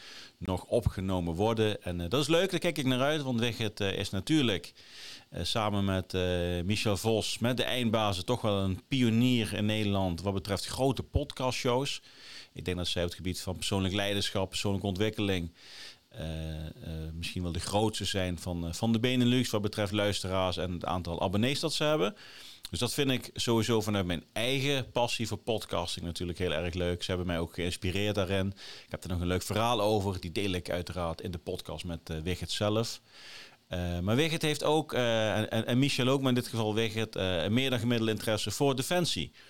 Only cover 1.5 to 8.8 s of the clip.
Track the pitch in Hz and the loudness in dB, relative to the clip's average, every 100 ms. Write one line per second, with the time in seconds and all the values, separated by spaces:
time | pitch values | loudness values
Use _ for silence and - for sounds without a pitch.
1.5 | 113 107 101 - 87 87 131 147 165 185 | 4 2 0 -4 -4 -2 0 2 4 2
2.5 | 175 180 160 131 127 139 156 135 120 120 | 0 -2 0 0 2 2 0 0 0 0
3.5 | 110 110 - 98 90 98 98 92 156 123 | 0 -4 -2 -2 0 -2 -2 2 4 4
4.5 | 90 - - - - - - - 87 87 | 0 -4 -18 -20 -18 -16 -16 -12 -6 -2
5.5 | 117 104 101 98 95 90 92 90 90 87 | 0 2 2 2 0 0 0 2 2 0
6.5 | 87 87 104 110 98 113 110 101 - 117 | 0 0 0 2 0 2 0 0 -2 0
7.5 | 123 - 127 117 113 107 95 92 120 113 | 0 0 0 2 2 2 0 -2 0 0
8.5 | 101 95 92 | 2 0 -2